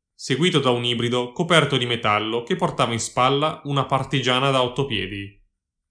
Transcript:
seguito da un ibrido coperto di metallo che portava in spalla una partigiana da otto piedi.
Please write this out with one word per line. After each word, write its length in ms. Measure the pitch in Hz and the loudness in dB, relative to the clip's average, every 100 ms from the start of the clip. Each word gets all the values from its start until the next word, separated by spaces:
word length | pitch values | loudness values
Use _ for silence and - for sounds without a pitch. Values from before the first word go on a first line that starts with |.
| _ | _
seguito 460 | _ - 131 180 160 | _ -4 0 2 2
da 120 | 131 | 2
un 140 | 120 120 | 0 0
ibrido 480 | 117 117 123 123 | -2 0 0 -2
coperto 440 | - 170 165 147 131 | -4 2 4 4 0
di 80 | 120 | 0
metallo 580 | 117 113 104 107 117 | 0 2 2 0 -4
che 120 | 120 175 | -2 -2
portava 380 | 175 - 120 | -2 0 0
in 60 | 113 | 0
spalla 640 | - - 127 139 156 165 143 | -4 0 2 2 0 -4 -4
una 200 | 139 127 | -2 0
partigiana 640 | 131 120 139 123 127 139 | -2 0 -2 2 2 2
da 140 | 135 | 2
otto 220 | 123 135 - | 0 -2 -4
piedi. 540 | 98 92 101 98 - _ _ _ _ _ | -4 -6 -8 -12 -16 _ _ _ _ _